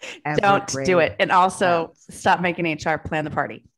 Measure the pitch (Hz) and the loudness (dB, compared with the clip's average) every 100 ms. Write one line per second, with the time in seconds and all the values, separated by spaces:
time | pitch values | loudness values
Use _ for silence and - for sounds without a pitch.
0 | - - 147 151 202 196 - 135 135 180 | -18 -10 -4 0 2 2 0 -4 2 4
1 | 156 - 190 190 185 185 185 170 165 _ | 2 0 2 4 4 2 0 2 -2 _
2 | - - 202 175 180 170 170 151 165 151 | -20 -4 0 2 0 -2 -2 -2 -2 -4
3 | - 156 156 143 131 110 - | -2 -4 -4 -4 -4 -8 -18